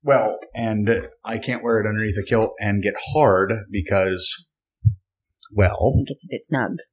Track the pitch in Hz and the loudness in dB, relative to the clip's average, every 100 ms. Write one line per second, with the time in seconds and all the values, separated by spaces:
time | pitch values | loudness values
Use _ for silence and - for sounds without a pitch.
0 | 147 135 110 - - 117 113 107 104 117 | 4 4 4 -4 -10 -6 -2 0 2 0
1 | - _ - 113 - 123 120 113 107 107 | -2 _ -8 -6 -4 -4 0 0 0 -2
2 | 110 101 95 117 110 - 104 101 101 - | -2 -2 0 2 2 -2 -2 0 -2 -4
3 | - 151 139 92 95 92 - 101 - 98 | -4 2 4 4 2 -2 -4 -6 0 0
4 | 95 92 - - _ _ _ _ - 101 | 0 -2 -6 -10 _ _ _ _ -2 -2
5 | _ _ _ _ - 104 92 - 123 135 | _ _ _ _ -8 2 2 2 0 0
6 | 139 143 - 120 - 143 107 156 - | -2 -10 -10 -10 -4 -4 -4 -6 -14